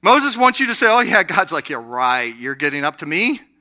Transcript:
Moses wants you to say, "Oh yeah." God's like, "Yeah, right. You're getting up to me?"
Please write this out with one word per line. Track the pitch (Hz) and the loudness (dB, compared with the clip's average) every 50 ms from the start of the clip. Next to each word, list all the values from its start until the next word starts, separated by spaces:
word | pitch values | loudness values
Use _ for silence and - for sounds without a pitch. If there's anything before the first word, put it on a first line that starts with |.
Moses | - 190 247 285 269 285 226 | 4 4 4 4 4 0 0
wants | 226 254 254 247 - | 2 2 2 2 2
you | 269 | -2
to | 240 233 | 0 2
say, | - 247 226 | 2 4 4
"Oh | 220 240 | 4 4
yeah." | 240 - 240 208 180 | 2 2 2 2 2
God's | 165 - 202 190 - | 2 0 -2 -2 0
like, | 165 156 131 - | -4 -8 -6 -6
"Yeah, | 151 123 | -10 -10
right. | 117 117 120 123 127 127 127 127 120 117 117 | -10 -10 -6 -2 -2 0 0 0 -2 -6 -8
You're | 117 120 131 139 | -10 -10 -10 -8
getting | 135 147 147 139 147 143 | -4 -4 -4 -4 -2 -4
up | 147 151 - | -4 -6 -6
to | 165 | -10
me?" | 147 156 175 214 240 294 233 - _ _ _ | -6 -2 -2 0 0 -2 -4 -10 _ _ _